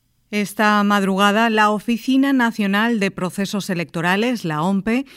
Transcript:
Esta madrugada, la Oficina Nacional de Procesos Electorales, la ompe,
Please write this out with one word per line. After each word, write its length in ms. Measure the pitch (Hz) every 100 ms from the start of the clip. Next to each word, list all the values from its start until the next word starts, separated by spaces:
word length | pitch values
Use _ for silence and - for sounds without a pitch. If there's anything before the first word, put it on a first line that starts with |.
| _ _ _
Esta 540 | 208 202 - 214 208
madrugada, 640 | 202 208 196 190 202 202 233
la 180 | 214 208
Oficina 640 | 214 - 226 - 262 277
Nacional 680 | 269 233 226 202 202 226 233
de 120 | 196
Procesos 580 | 185 180 - 196 208 175
Electorales, 760 | 175 156 175 165 190 240 233 170
la 180 | 151
ompe, 420 | 175 196 202 240 277